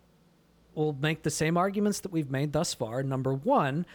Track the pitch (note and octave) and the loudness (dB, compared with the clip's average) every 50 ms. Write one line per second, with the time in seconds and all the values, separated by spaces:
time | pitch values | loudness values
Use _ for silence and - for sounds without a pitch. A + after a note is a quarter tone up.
0 | _ _ _ _ _ _ _ _ _ _ _ _ _ _ - D#3+ D3+ D3+ D3 C3 | _ _ _ _ _ _ _ _ _ _ _ _ _ _ -4 -2 -2 -2 0 0
1 | C#3+ D#3 D#3+ D3+ - D#3 - - D#3 D#3 E3+ F3 F3+ G3+ G3 G#3+ G#3 G#3 G3+ - | 0 -2 -2 -2 -2 -4 -2 0 0 2 4 2 2 2 2 0 0 0 0 -2
2 | - F#3 E3+ D#3+ D3+ C3 C3+ C3 C#3+ D3+ C#3+ D3+ F3 - - - B2 A2 A2+ C3 | -4 -4 -2 -2 -2 0 -2 -2 -2 0 0 0 0 -2 -2 -4 -6 -4 -2 -2
3 | C3+ C3+ C3+ C3 C3 C3+ C3+ C3+ C#3 A3 C#4+ A#3+ D#3+ C3+ C3 D#3 F3 - - | -2 -2 -2 0 0 0 0 0 2 2 4 4 4 2 0 -2 -4 -4 -10